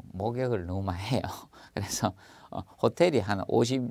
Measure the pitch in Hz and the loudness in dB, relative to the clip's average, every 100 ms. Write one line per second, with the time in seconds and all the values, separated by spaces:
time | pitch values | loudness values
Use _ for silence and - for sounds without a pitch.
0 | - 92 104 120 127 113 87 95 95 90 | -10 -6 -4 -2 -2 -2 -2 -4 -4 -4
1 | 104 123 - - - - - - 101 - | -2 0 0 -4 -14 -20 -10 -8 -4 -2
2 | 107 - - - - 92 - - 117 - | -2 -2 -16 -20 -12 -12 -12 0 0 4
3 | 175 139 98 98 - 113 120 131 123 | 4 4 2 -2 2 2 4 2 -2